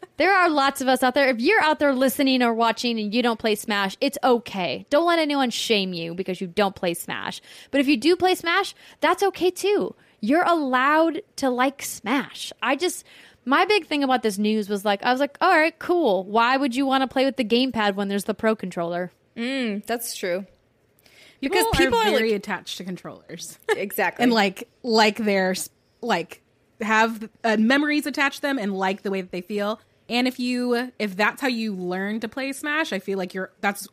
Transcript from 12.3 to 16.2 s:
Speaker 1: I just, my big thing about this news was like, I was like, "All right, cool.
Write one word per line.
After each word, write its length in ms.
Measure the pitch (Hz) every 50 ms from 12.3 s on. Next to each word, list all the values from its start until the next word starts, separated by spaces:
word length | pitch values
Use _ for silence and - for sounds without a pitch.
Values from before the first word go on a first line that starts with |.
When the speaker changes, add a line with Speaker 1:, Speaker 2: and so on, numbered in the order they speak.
| - - - - - -
Speaker 1:
I 140 | 214 240 277
just, 280 | 269 339 359 - - - - - - - - _ _ _
my 180 | 247 277 311 370
big 220 | 370 427 415 320
thing 180 | - 311 294 277
about 180 | 262 262 247
this 160 | - 220 190 196
news 300 | 208 214 220 220 202 190
was 160 | 208 202 196
like, 180 | 214 202 196
I 80 | - 247
was 80 | 254 262
like, 180 | 285 285 - -
"All 100 | - 359
right, 260 | 370 311 311 330 320 _
cool. 460 | - - 359 349 320 233 185 190